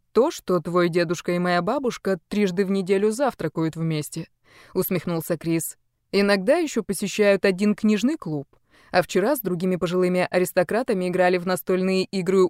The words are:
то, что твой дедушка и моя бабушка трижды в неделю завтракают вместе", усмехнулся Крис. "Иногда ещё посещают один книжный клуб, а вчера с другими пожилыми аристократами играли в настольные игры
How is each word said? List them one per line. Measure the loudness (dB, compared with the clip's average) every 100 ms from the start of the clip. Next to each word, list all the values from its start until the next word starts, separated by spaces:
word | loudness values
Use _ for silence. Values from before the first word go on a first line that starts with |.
| -2
то, | 2 2
что | 0 -2 -2
твой | 0 2 2
дедушка | 2 0 -2 -2
и | -2
моя | 0 0
бабушка | 0 -2 -2 -4 -4 -4 -4
трижды | -2 0 0
в | 0
неделю | 0 0 2 2
завтракают | 0 -2 -2 -6 -2 -4 -2
вместе", | -4 -4 -6 -10 -14 _ _ -20 -8 -4
усмехнулся | -2 -2 -2 -4 -4 -4
Крис. | -2 -2 -4 -12 _ _ _
"Иногда | 0 2 2 4 2
ещё | 2 -4
посещают | -4 -4 -4 2 4 4
один | 2 2 0
книжный | 2 2 2 0 -2
клуб, | -6 -8 -8 _ _ _ _
а | 0
вчера | 0 0 0 0
с |
другими | -2 -2 -2 -2
пожилыми | -2 0 0 0 0
аристократами | 0 0 0 0 0 -2 -2 -2
играли | 2 2 2
в | 0
настольные | -4 0 0 2 0
игры | 0 -2 0 4 2